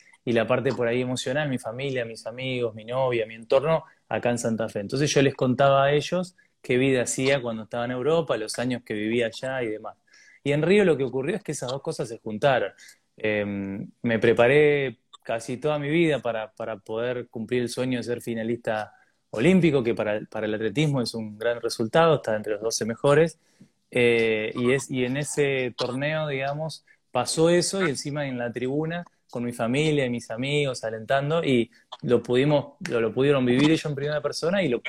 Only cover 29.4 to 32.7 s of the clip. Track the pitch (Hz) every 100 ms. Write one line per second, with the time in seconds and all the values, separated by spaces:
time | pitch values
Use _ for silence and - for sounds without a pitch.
29.4 | 120 120 117 135 156 147 123 120 - 113
30.4 | 135 147 143 123 113 110 107 139 143 165
31.4 | 156 123 113 _ _ - 143 120 - 123
32.4 | 143 147 -